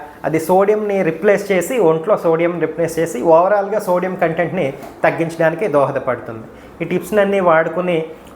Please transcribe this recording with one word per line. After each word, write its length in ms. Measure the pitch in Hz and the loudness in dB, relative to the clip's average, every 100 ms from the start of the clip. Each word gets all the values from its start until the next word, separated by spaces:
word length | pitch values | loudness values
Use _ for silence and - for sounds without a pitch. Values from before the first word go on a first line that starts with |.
| - - - | -8 -10 -4
అది 140 | 160 | -2
సోడియంని 640 | 160 185 202 214 208 196 | 2 2 4 2 0 0
రిప్లేస్ 480 | 170 160 208 196 - | -2 0 2 2 0
చేసి, 280 | 190 170 254 | -2 -2 2
ఒంట్లో 380 | 170 160 165 202 | 2 2 2 0
సోడియం 420 | 175 165 170 175 | 2 2 0 -2
రిప్లేస్ 400 | 156 156 170 - | -4 -2 -4 -2
చేసి 220 | 165 240 | -4 -2
overall-గా 580 | 175 165 185 208 196 202 | 4 6 6 2 0 -2
సోడియం 360 | 196 180 185 185 | 0 0 -2 -2
కంటెంట్ని 580 | 170 165 170 175 143 - - - | -2 0 -2 -2 -4 -6 -14 -2
తగ్గించడానికి 640 | 170 143 165 - 160 165 208 | -2 0 -2 0 0 0 0
దోహదపడుతుంది. 760 | 143 135 135 127 120 - 113 110 - - - | 2 0 0 -4 -4 -8 -14 -14 -20 -20 -10
ఈ 40 | 160 | -4
టిప్స్‌నన్నీ 540 | 180 - 208 196 196 | -4 -2 0 2 2
వాడుకుని 680 | 180 160 165 170 180 165 160 - - | 4 4 2 -2 -2 -2 -4 -10 -20